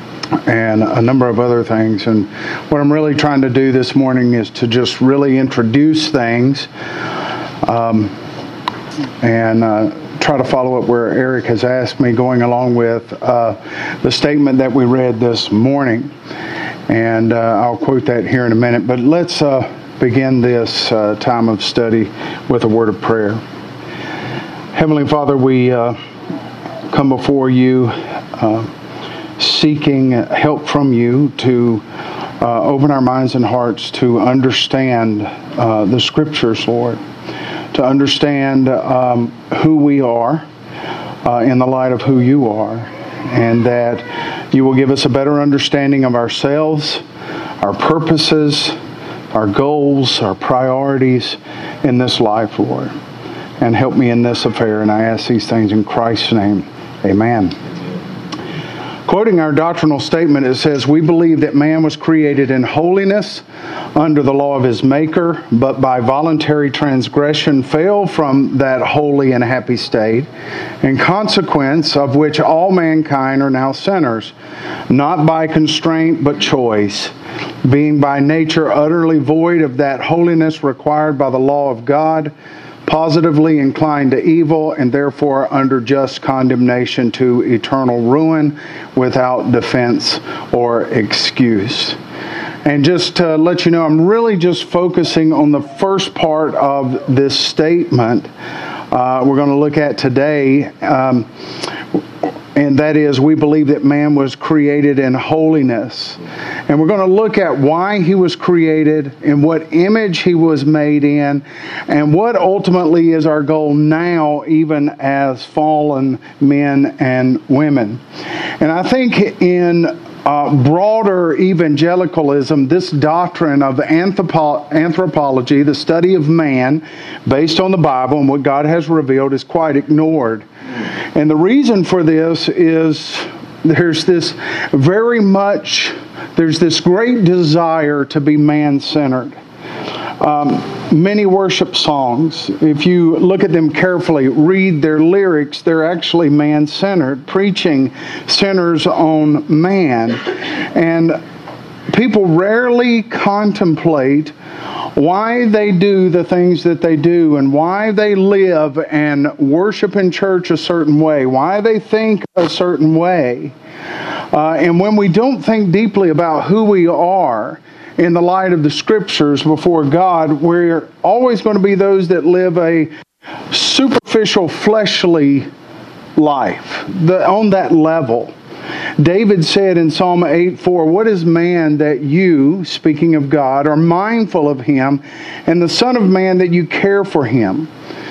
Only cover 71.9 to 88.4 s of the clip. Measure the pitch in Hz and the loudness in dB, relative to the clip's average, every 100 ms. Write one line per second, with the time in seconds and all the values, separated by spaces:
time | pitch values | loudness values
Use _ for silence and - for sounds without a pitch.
71.9 | 143 139 139 151 131 - 160 185 185 165 | 0 2 2 2 2 2 2 2 2 2
72.9 | 156 151 139 131 135 139 131 131 131 - | 0 0 -2 0 0 0 0 -2 -2 -2
73.9 | 196 139 113 - - - - - - - | 0 0 -2 -8 -16 -18 -14 -12 -8 0
74.9 | 127 147 160 156 160 160 160 156 151 165 | 0 2 2 2 2 0 0 0 0 -2
75.9 | 160 160 160 147 143 - 139 120 107 101 | 0 0 0 0 -2 -2 0 0 0 -2
76.9 | - - - - - - - 131 139 151 | -4 -10 -12 -16 -12 -12 -4 0 2 2
77.9 | 147 143 139 139 160 156 160 147 143 151 | 2 0 2 0 0 0 0 0 2 2
78.9 | 170 160 160 131 160 170 175 147 127 143 | 2 2 2 2 0 2 2 0 0 -2
79.9 | 135 - 170 170 165 160 156 143 131 151 | -2 -2 0 2 2 0 -2 -4 -2 -2
80.9 | 151 151 139 135 131 135 143 143 117 117 | 0 0 0 0 0 0 0 -2 -4 -2
81.9 | 143 160 160 151 - - - - - - | 0 0 -2 -4 -10 -18 -20 -20 -12 -2
82.9 | 156 160 156 165 151 156 156 135 127 156 | 0 2 2 2 4 4 2 0 0 0
83.9 | 147 135 127 - 165 151 160 156 151 123 | 0 2 2 2 2 2 0 0 -2 0
84.9 | 139 143 - 147 135 131 139 135 131 117 | 0 -2 -2 0 0 0 0 2 0 0
85.9 | 139 131 - - 135 127 123 123 123 120 | 0 -2 -4 -2 0 0 2 2 0 -2
86.9 | - 120 - 127 123 - 117 - 135 127 | -2 -2 0 0 2 0 -2 -2 -2 0
87.9 | 120 117 143 160 160 | 0 2 2 2 2